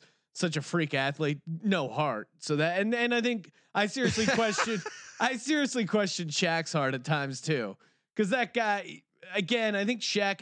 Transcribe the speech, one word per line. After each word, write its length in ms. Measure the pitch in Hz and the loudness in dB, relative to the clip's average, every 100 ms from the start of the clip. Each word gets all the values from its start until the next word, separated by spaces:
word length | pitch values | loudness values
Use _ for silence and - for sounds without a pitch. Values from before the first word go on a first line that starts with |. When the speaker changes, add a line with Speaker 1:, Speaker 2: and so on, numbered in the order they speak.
| - _ _ | -16 _ _
Speaker 1:
such 220 | - 180 156 | -4 -2 -2
a 40 | |
freak 320 | - 175 156 | -2 0 0
athlete, 460 | 139 135 143 151 147 - 165 | 0 -2 0 -2 -2 -6 -4
no 240 | 214 190 135 | 0 0 0
heart. 400 | 117 151 113 - _ | 0 0 -2 -6 _
So 160 | - 147 | -2 2
that, 220 | 160 180 | 2 2
and, 140 | 208 233 | 0 2
and 180 | 240 | 2
I 60 | 240 | 2
think 300 | 233 233 165 _ _ | 2 -2 -6 _ _
I 140 | - 208 | 0 0
seriously 380 | 262 247 - 220 | 2 0 2 2
Speaker 2:
<laughs> 80 | 240 | 4
Speaker 1:
question, 460 | 226 208 226 220 262 - - - | 2 2 0 -2 -4 -12 -14 -2
I 160 | 240 254 | -2 -2
seriously 480 | 262 302 285 254 196 | 0 2 2 0 0
question 420 | 214 196 - 165 | 2 0 -2 -4
Shaq's 420 | 143 180 165 160 | 0 2 2 0
heart 200 | 160 135 | 0 0
at 100 | 131 | 0
times 380 | 120 151 139 131 | 0 0 0 -6
too. 340 | - 151 107 98 _ _ _ - | -2 -2 -2 -6 _ _ _ -2
'Cause 140 | 208 | 0
that 240 | 254 240 | 2 0
guy, 480 | 233 220 202 185 147 _ _ 185 | 0 0 0 -4 -14 _ _ -8
again, 420 | 190 175 240 220 202 | -4 0 2 2 0
I 80 | |
think 160 | 202 247 | 0 -2
Shaq 400 | - 208 202 196 | -2 0 0 -2